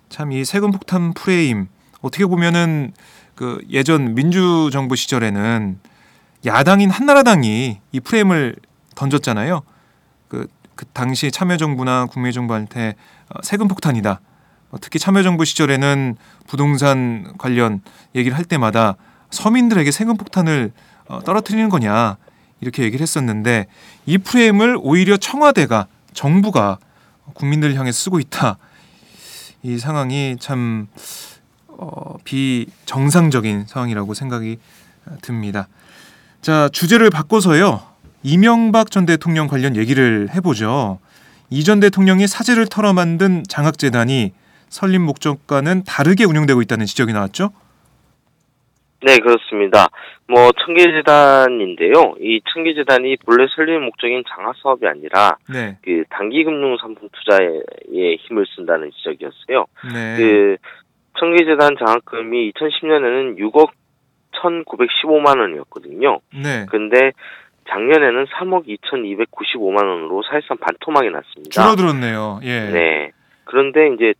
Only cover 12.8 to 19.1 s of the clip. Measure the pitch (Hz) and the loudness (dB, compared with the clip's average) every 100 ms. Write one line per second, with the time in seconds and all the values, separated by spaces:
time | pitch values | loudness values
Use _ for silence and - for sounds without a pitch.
12.8 | 110 104 _ _ _ - - 208 208 190 | -8 -8 _ _ _ -16 -8 -2 -2 -2
13.8 | 160 120 104 98 _ _ _ _ _ - | -2 0 -2 -4 _ _ _ _ _ -20
14.8 | - 160 190 196 185 170 156 - 147 135 | -10 -6 0 2 2 2 0 0 0 2
15.8 | 139 139 131 113 _ _ - 135 143 139 | 0 0 -2 -6 _ _ -10 -2 0 2
16.8 | 139 131 123 113 92 - 127 120 117 101 | 2 2 -2 -6 -10 -10 -4 0 0 -2
17.8 | - _ _ 127 123 139 175 160 113 113 | -8 _ _ -4 -2 -2 -2 -2 0 2
18.8 | 110 95 _ | 2 0 _